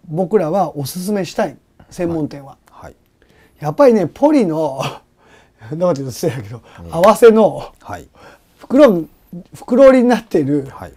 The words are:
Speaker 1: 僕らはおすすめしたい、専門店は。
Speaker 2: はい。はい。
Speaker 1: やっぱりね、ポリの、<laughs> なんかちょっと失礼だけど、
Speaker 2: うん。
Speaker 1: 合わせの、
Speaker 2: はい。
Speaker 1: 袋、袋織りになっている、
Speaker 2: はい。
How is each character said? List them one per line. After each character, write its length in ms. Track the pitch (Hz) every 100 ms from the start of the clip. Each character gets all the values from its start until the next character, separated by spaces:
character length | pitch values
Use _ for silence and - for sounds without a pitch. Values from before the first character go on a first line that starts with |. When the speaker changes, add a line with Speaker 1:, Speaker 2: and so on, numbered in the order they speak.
| -
Speaker 1:
僕 320 | 156 175 214
ら 120 | 156
は 260 | 196 165 147
お 80 |
す 180 | 135 180
す 100 | 185
め 120 | 208
し 80 | 175
た 140 | - 180
い、 100 | 127 _ _ _
専 180 | - 175
門 200 | 165 147
店 160 | 143
は。 140 | 135 - _
Speaker 2:
は 180 | - 165
い。 20 |
は 0 |
い。 40 | - _ _ _ _ _ _
Speaker 1:
や 100 | 151
っ 40 |
ぱ 140 | 151 277
り 60 |
ね、 120 | 220 165
ポ 260 | - 294
リ 120 | 302
の、 380 | 185 156 151 135 139 - _ _
<laughs> 460 | _ _ _ _ 110
な 60 | 156
ん 20 |
か 140 | 180
ち 80 | 139
ょ 20 |
っ 20 | 135
と 40 |
失 180 | 110 175
礼 80 | 127
だ 60 |
け 60 | 104
ど、 100 | 117 - -
Speaker 2:
う 40 | 85
ん。 60 |
Speaker 1:
合 60 | 160
わ 160 | 196 214
せ 140 | 233
の、 420 | 220 190 139 - -
Speaker 2:
は 180 | - -
い。 80 | - _ - - _ _
Speaker 1:
袋、 460 | - 254 277 175 156 _ _ 175 -
袋 340 | - - 247 269
織 100 | 262
り 40 |
に 60 | 240
な 100 | 233
っ 60 |
て 160 | - 180
い 40 |
る、 220 | 135 143 135
Speaker 2:
は 180 | -
い。 40 | 90